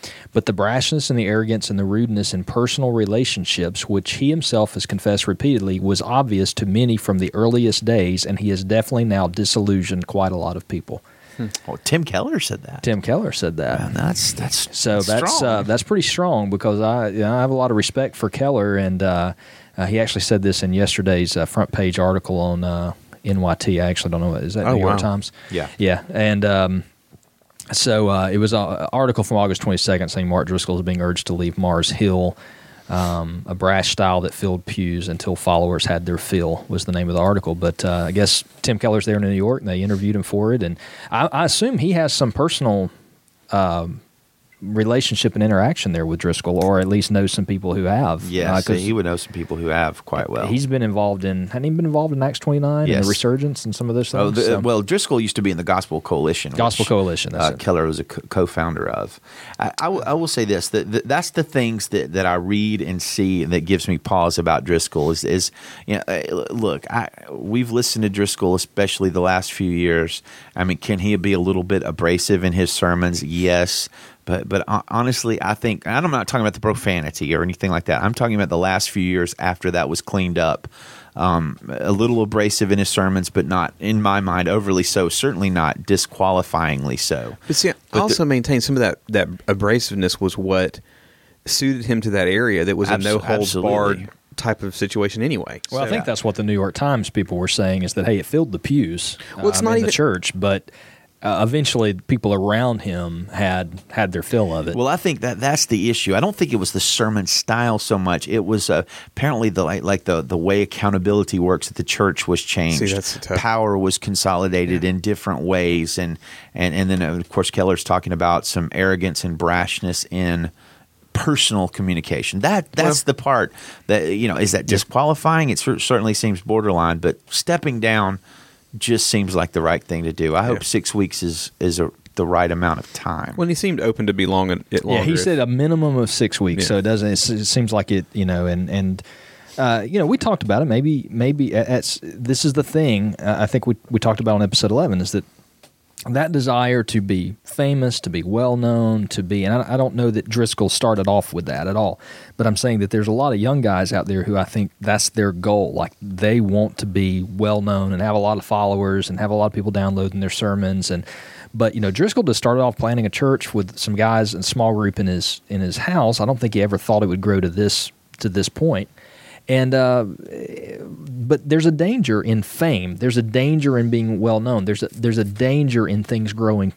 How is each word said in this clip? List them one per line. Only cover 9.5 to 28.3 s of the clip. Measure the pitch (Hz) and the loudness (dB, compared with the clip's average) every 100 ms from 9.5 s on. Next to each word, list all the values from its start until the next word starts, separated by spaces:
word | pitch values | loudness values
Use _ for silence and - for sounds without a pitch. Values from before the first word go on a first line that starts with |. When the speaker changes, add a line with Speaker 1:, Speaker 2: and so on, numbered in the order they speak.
| 113 101 98 90 90 87 | 2 2 2 0 -4 -2
Speaker 1:
quite | 98 95 | -2 0
a | 90 | -2
lot | 85 92 | -4 -6
of | - | -6
people." | 90 - 107 - - - - | -8 -8 -12 -14 -20 -18 -10
Speaker 2:
Hmm. | 110 - - | -10 -10 -10
Oh, | - | -10
Tim | - 165 | -2 0
Keller | 151 92 285 269 | 0 -4 -2 -4
said | - - | -4 -8
that. | - 135 | -12 -6
Speaker 1:
Tim | 120 104 | -2 -2
Keller | 107 151 220 | 0 -2 -2
said | - 85 78 | -4 -4 -2
that. | 64 60 | -4 -4
Speaker 2:
Man, | - | -4
that's, | - 165 180 - | -2 -2 -2 -2
that's, | - 120 - - - | -4 -4 -4 -4 -4
Speaker 1:
So | 117 104 | 0 0
Speaker 2:
that's | 95 | 0
Speaker 1:
that's, | 113 175 320 | 0 0 0
Speaker 2:
strong. | 127 | 2
Speaker 1:
uh, | 110 | 0
that's | 101 113 | 0 0
pretty | - 208 - | 0 0 0
strong | - 180 120 101 | 0 0 0 0
because | 95 113 104 | 0 0 2
I, | 110 120 107 | 2 0 0
you | 107 | 0
know, | 107 | 0
I | 123 | 2
have | 131 | 2
a | |
lot | 131 127 | 2 2
of | 107 | 2
respect | - 135 131 | 0 0 -2
for | - 107 | -2 -4
Keller, | - 139 131 101 98 | 0 0 2 2 2
and, | 95 92 | 0 0
uh, | 95 87 90 - - - - - | 0 0 0 -4 -14 -20 -12 -6
uh, | 90 | 0
he | 110 | 0
actually | 110 104 | 0 0
said | - 104 | 0 2
this | 98 92 | 2 0
in | 92 | 0
yesterday's, | 95 98 - 95 90 87 87 | 2 2 2 2 2 2 -2
uh, | 80 | -2
front | - 101 | 0 0
page | - 92 87 | 0 0 2
article | 92 92 - 90 | 2 2 0 -2
on, | 87 87 | 0 -2
uh, | 90 87 87 - - - | -2 -2 -4 -8 -16 -8
N | 101 98 | -2 0
Y | 90 87 | 0 0
T. | - 87 | 0 2
I | 87 | 2
actually | 90 87 | 0 -2
don't | 85 | 0
know. | 85 78 | 0 -2
Is | 82 | -2
that | 104 110 | -2 2
Speaker 3:
Oh, | |
Speaker 1:
New | 123 | 2
York | 95 | 2
Speaker 3:
wow. | 101 | 2
Speaker 1:
Times? | 104 101 - - - | 0 -2 -6 -12 -8
Speaker 2:
Yeah. | 87 71 - | -6 -6 0
Speaker 1:
Yeah. | 98 87 - | 0 0 -2
And, | 110 107 104 | 0 2 2
um, | 101 98 92 92 - _ _ - _ _ _ - - | 2 2 2 0 -6 _ _ -20 _ _ _ -20 -6
so, | - 127 107 101 | -2 2 4 4
uh, | 98 | 2
it | 95 | 2